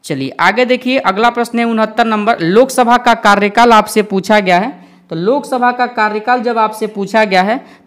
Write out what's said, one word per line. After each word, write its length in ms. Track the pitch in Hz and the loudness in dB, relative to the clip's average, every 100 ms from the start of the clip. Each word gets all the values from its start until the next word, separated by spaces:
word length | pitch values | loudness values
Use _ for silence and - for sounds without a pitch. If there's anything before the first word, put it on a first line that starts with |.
चलिए 320 | - 143 135 - | -8 -8 -6 0
आगे 240 | 170 208 | 0 2
देखिए, 340 | 247 247 247 254 | 0 0 0 -2
अगला 320 | - 190 233 | -2 0 0
प्रश्न 280 | 240 233 233 | 0 -4 -2
है 60 | |
उनहत्तर 400 | 233 220 214 220 | -2 -2 -2 0
नंबर, 360 | 226 214 208 233 | -2 0 -2 -2
लोकसभा 560 | 165 196 262 - 240 240 | 2 2 2 2 2 2
का 180 | 240 | 2
कार्यकाल 580 | 226 214 202 202 208 240 | 2 2 2 2 2 4
आपसे 300 | 220 208 226 | 4 4 -2
पूछा 380 | 208 196 175 214 | -2 -4 0 0
गया 180 | 185 175 | 2 0
है, 260 | 220 - - _ _ | 0 -10 -20 _ _
तो 60 | 160 | -6
लोकसभा 560 | 185 285 - 254 247 | -2 -2 -2 -2 -2
का 140 | 247 247 | -2 -4
कार्यकाल 540 | 240 214 214 214 247 | -2 -2 -2 -2 -2
जब 180 | 233 226 | 0 -2
आपसे 280 | 214 220 214 | -2 -2 -8
पूछा 380 | 208 196 220 | -6 -2 0
गया 180 | 214 185 | 2 2
है, 220 | 190 190 - - | 0 -2 -8 -20